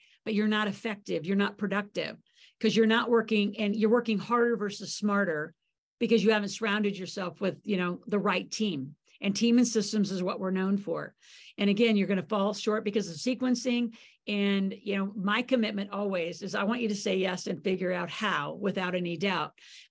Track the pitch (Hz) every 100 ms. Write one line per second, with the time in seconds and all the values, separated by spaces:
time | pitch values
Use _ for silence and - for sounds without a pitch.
0 | _ _ - 208 214 214 208 202 226 202
1 | - 170 156 196 202 202 208 196 202 -
2 | 156 - _ _ - - 220 202 220 226
3 | 233 233 226 214 202 202 208 220 214 240
4 | 233 202 170 240 240 233 202 - 185 -
5 | 208 202 196 156 160 - _ _ _ -
6 | 226 226 196 214 202 - 220 208 208 170
7 | 190 - 180 - 196 - - 196 180 175
8 | - 202 185 180 - - 214 151 135 -
9 | _ - 202 196 233 233 233 226 202 214
10 | 190 185 180 - 185 190 190 196 - 156
11 | 147 _ - - - - 202 202 233 208
12 | 185 196 - 214 196 202 - 214 208 208
13 | 180 156 247 254 254 240 254 240 240 -
14 | - _ - 208 202 196 190 190 208 196
15 | 196 220 190 214 247 262 214 208 202 196
16 | 202 190 170 175 196 202 202 240 226 202
17 | 208 190 180 185 - 175 196 185 180 180
18 | 175 - 214 156 147 160 202 190 180 180
19 | 175 170 196 180 151 _ - - -